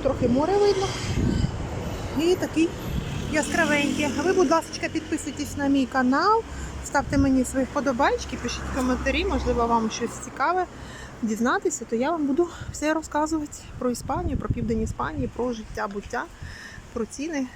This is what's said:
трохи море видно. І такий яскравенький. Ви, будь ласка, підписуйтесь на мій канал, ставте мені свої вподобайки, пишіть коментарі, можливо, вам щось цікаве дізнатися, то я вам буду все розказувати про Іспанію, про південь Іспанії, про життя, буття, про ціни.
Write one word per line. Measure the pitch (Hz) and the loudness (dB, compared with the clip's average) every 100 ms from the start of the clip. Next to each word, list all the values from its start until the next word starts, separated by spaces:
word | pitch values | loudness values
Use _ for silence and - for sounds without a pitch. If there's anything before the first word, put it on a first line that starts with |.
трохи | 269 269 247 | -2 2 2
море | 247 311 403 | 4 4 4
видно. | 403 381 392 - - - - - - - - - - - - 262 | 4 4 0 -2 -2 2 2 2 0 -2 -6 -6 -6 -6 -4 0
І | 339 | 2
такий | 359 311 302 339 - - - - - - | 2 2 2 2 0 -4 -2 -2 -4 -2
яскравенький. | 302 294 349 311 294 285 - 294 247 | 0 2 2 4 4 2 2 0 2
Ви, | 339 | 2
будь | 381 277 | 4 6
ласка, | 330 311 - 339 | 4 2 -4 -4
підписуйтесь | 320 - 311 - 262 285 - | -4 -2 -4 -4 -6 -6 -2
на | 277 | 2
мій | 277 247 | 4 2
канал, | 277 254 277 370 453 - - - - - | 2 4 4 4 4 0 -6 -8 -8 -2
ставте | 277 254 285 | 0 2 4
мені | 277 262 | 4 4
свої | 247 262 | 2 0
вподобайки, | 254 294 277 254 311 480 - 247 | 0 0 0 2 2 2 -2 -6
пишіть | 240 - - 277 | -6 -6 -4 -2
коментарі, | 254 247 247 269 | 0 0 0 0
можливо, | 381 269 240 233 233 | 0 0 0 2 2
вам | 233 220 | 2 0
щось | - 233 - | -2 -6 -6
цікаве | - - 285 370 349 - - - - - | -10 -2 0 2 -2 -6 -14 -14 -14 -6
дізнатися, | 220 214 233 370 359 - | -2 0 2 2 0 -4
то | 226 226 | -2 0
я | 269 | 2
вам | 339 285 | 2 2
буду | 277 349 - - | 2 0 -2 -10
все | - 302 | -4 0
розказувати | 320 311 294 311 320 294 - - - | 0 0 0 0 0 -4 -10 -14 -4
про | 247 | -2
Іспанію, | 233 - 302 330 277 | -2 -2 -2 -2 -2
про | - | -2
південь | 240 226 226 | -2 0 0
Іспанії, | 220 - 254 302 247 - | 0 -2 -4 -2 -4 -2
про | 247 | -2
життя, | 226 214 - 214 | -4 -6 -6 -4
буття, | 202 - 240 339 - - - - - - | -6 -6 -6 -6 -10 -14 -14 -16 -16 -10
про | 240 214 | -6 -6
ціни. | - 302 294 254 | -6 -4 -2 -4